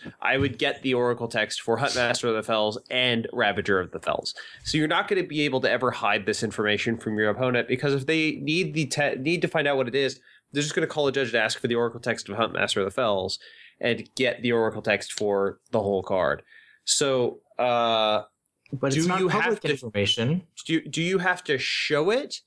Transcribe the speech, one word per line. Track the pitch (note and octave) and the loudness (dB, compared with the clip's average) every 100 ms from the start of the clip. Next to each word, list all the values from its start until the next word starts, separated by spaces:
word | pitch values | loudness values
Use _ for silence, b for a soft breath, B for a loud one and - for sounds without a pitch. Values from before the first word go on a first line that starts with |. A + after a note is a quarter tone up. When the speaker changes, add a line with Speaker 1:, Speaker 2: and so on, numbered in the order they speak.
| B B | B B
Speaker 1:
I | - C3 | -2 2
would | C#3 A#2 | 0 0
get | C#3+ - | -2 -2
the | C3+ | 0
Oracle | B2 B2 A#2 A#2 | 2 0 0 -2
text | A2 G#2+ - | -2 -2 -4
for | - A2+ | -2 0
Huntmaster | C#3 B2 A#2+ A#2+ A#2+ | 0 0 0 0 0
of | |
the | A2 | -2
Fells | G#2+ A2 G#2+ A2 - | 0 0 0 -2 -4
and | B2+ B2+ A#2 A2 | 0 0 0 -2
Ravager | B2 G#2+ G2+ F#2 F#2+ | 0 0 0 2 0
of | F2+ | 0
the | E2 | -6
Fells. | - - - B B B | -4 -4 -4 B B B
So | - D#3 | -2 0
you're | D#3 | 2
not | E3+ G3+ | 2 2
gonna | F#3+ | -2
be | - D3 | 0 0
able | D3 C3 | 0 2
to | B2+ | 2
ever | A#2+ B2 | 2 0
hide | A#2 G#2+ G#2+ G2+ | 0 0 2 0
this | G#2 | -2
information | A2 A2 G#2 G#2 A#2+ A2+ | -2 0 2 2 0 -2
from | A2+ G#2+ | -2 0
your | G#2+ | 0
opponent, | G#2+ B2+ B2 - | 2 0 0 0
because | B2 C#3+ | 0 2
if | C#3 C3+ | 0 0
they | D#3+ D#3 | 0 0
need | - C#3+ E3 D#3+ | -2 -2 0 0
the | D3+ C#3 | -2 -2
te-, | - C#3+ - | 0 0 0
need | C3+ F3 | 0 0
to | E3+ | 0
find | E3 C#3+ | 0 2
out | C#3 | 0
what | B2 | 0
it | |
is, | C3 C3+ C3 b b _ | 0 0 -4 b b _
they're | C#3+ | -4
just | D3 | 0
gonna | E3+ D#3+ | 0 0
call | D#3 C#3+ | 0 0
a | |
judge | C3+ B2 | 0 0
to | A2+ | 2
ask | A2 - | 0 0
for | A#2+ | 0
the | |
Oracle | A#2 A#2 A#2 | 0 0 -2
text | B2 A2+ - | -4 -4 -4
of | G2+ | -2
Huntmaster | A2+ F2 G2+ G#2+ | -2 0 0 0
of | |
the | G2 | 0
Fells | - A#2 G2 F#2+ - B B B B | 0 0 0 -2 -6 B B B B
and | A#2+ A#2 - | -2 -2 -6
get | - B2 - | -2 -2 0
the | A#2+ | 0
Oracle | A#2 A2 G#2+ | 2 0 -2
text | A2 G2+ - | 0 0 -2
for | - G#2 G2 G2 - _ | -4 0 2 0 -4 _
the | A2+ | 0
whole | G2+ G2 | 2 0
card. | F2+ F#2+ D2+ D2 B B B B | 0 0 2 0 B B B B
So, | - - C#3+ C3 A#2 A#2+ _ - | -2 0 2 2 0 -4 _ -2
uh, | B2 A#2+ A#2 A2+ G#2+ G#2+ - _ _ _ _ | 2 2 2 4 2 2 -2 _ _ _ _
Speaker 2:
But | C3 C#3 | -2 0
Speaker 1:
do | C#3+ | 2
Speaker 2:
it's | F3 | 2
not | F#3 | 2
Speaker 1:
you | F#3 | 2
have | G#3 | 2
Speaker 2:
public | - G#3 | 2 0
Speaker 1:
to | D3+ | 0
Speaker 2:
information. | C#3 A#2+ G#2 G2 - A#2 F3+ - - - | -2 -2 0 0 2 2 0 -2 -14 -2
Speaker 1:
do, | D#3+ | -2
do | D3+ D3+ | -2 -2
you | E3+ F#3+ | 0 2
have | F#3 F3 | 2 -2
to | - C3 | 0 -2
show | - - - D3 E3 | 0 -2 0 2 2
it? | A#3+ D4+ - | 0 -4 -12